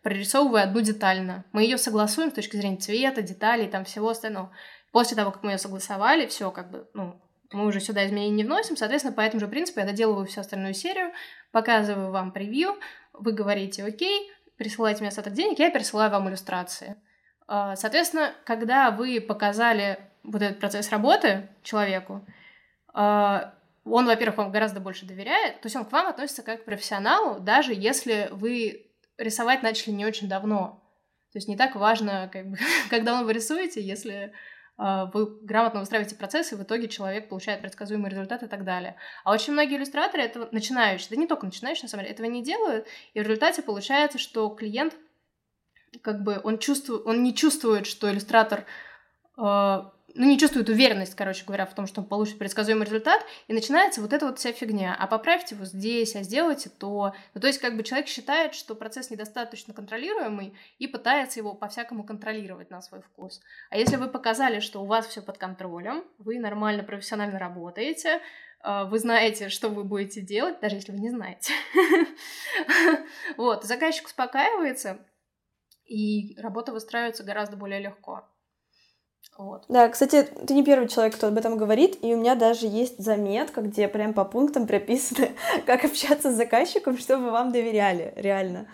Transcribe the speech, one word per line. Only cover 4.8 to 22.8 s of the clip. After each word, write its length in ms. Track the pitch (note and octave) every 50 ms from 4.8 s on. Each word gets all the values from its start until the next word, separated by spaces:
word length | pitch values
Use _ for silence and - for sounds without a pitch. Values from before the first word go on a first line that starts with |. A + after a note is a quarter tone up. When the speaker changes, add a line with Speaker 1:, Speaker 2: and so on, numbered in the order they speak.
| _ _
Speaker 1:
После 240 | - A#3 A#3+ A#3 A#3
того, 140 | A3 G#3 G3
как 120 | F#3+ - -
мы 80 | G3+
её 60 | G3 F#3+
согласовали, 680 | - G3+ F#3+ F#3+ F#3+ - G3+ F#3+ G#3 B3 D4+ E4 C4
всё, 240 | - - - G#3 F#3
как 220 | F#3 F3+ F3+ F3+
бы, 160 | F#3 - - - -
ну, 260 | G#3 F#3 F3+ F3+ - _ _ _ _ _ _
мы 140 | - G3+ G#3
уже 120 | G#3 G3+ G3
сюда 280 | F#3+ - G#3 G3+ G3
изменений 240 | G3 G#3 G3+ G#3 G#3 G#3
не 60 | G#3+ G#3+
вносим, 320 | B3 D#4+ G#4 A4 - D#4+
соответственно, 380 | - A3 G#3 C4+ D4+ C4+ B3+ -
по 80 | A3
этому 180 | G#3+ A3 A3+ A3
же 80 | G#3
принципу 340 | G3+ A3 D4 F4 E4+ - A3
я 40 | F#3+
доделываю 400 | G3 G3+ G#3+ A3+ A3 G#3 G3 F#3+
всю 160 | F#3+ - G#3
остальную 320 | G3 - G3+ F#3+ F#3+ F#3+ G3
серию, 380 | G3 - F4 F#4+ F#4+ F4+ F4 F4 - - - - - - _
показываю 580 | - A3+ A3 A#3+ A#3 G#3+ G#3 G#3 G3+ G3 F#3+ F#3+
вам 220 | F#3+ F#3+ F#3 F#3
превью, 440 | F#3 G3 G3 G#3 A#3 C#4+ F4 G4 G4+ G4+ - - - - - _ -
вы 200 | - G#3 A3+ G#3+
говорите: 500 | G#3+ G#3 G3+ G3+ G3 G3 G3 - - G3
«Окей», 460 | G#3 G#3 - F4 F#4+ G4+ G4+ G4+ - - _ _ _ _
присылаете 440 | - G#3+ G#3+ G#3+ A#3 A3+ G#3+ G#3 G#3+
мне 80 | G#3+ G3+
остаток 240 | G3+ G#3+ G3+ G#3 G3
денег, 260 | C4 F#4 G#4+ D#4 -
я 100 | D4+ E4+
пересылаю 400 | E4+ - G#3+ - - G#3+ A3 G#3+
вам 180 | G3+ G3 G3 F#3+
иллюстрации. 680 | F#3 F#3 - - F#3+ F3+ F3+ - - - - - G#3 - _ _ _ _ _ _ _ _ _
А, 280 | - G#3 G#3 G3+ G3 G3
соответственно, 580 | G3 - G#3+ C4 D#4+ E4 D#4+ D#4+ D#4+ D4+ C4 - - _
когда 440 | - A3+ A3 A#3 A3+ B3+ C#4 C4+ A#3
вы 320 | G#3 G#3 B3 B3+ B3 A3+
показали 800 | - - G#3 G#3+ G#3 G3+ G3+ G#3+ A#3 A#3 A3+ G3+ G3+ G3 F#3+ G3 - - _ _ -
вот 180 | G#3+ G#3+ G3
этот 180 | G#3 G3+ G3+ -
процесс 300 | - G3 G3+ G#3 G#3 -
работы 580 | A3 G#3 G#3+ C#4 - - - A3+ F#3+ G3 G3 - - _
человеку, 640 | - - A3 G#3+ G3+ G3 F#3+ F#3+ F#3+ - G3 G3+ G3 - - - - - - _ _ _ _ _